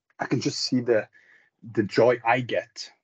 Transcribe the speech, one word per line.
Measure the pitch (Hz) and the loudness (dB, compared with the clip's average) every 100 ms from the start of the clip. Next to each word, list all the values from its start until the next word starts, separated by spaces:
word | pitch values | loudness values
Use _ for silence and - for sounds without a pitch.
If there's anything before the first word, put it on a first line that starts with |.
| _ - | _ -10
I | - | -4
can | 131 | -2
just | 143 - | -2 -4
see | - 127 | -2 0
the, | 120 110 - _ _ _ _ _ 117 | 2 2 0 _ _ _ _ _ -6
the | 113 | -4
joy | 101 - 117 123 | 0 4 4 4
I | 113 127 | 2 0
get | 120 98 - - - _ | 0 -6 -6 -12 -18 _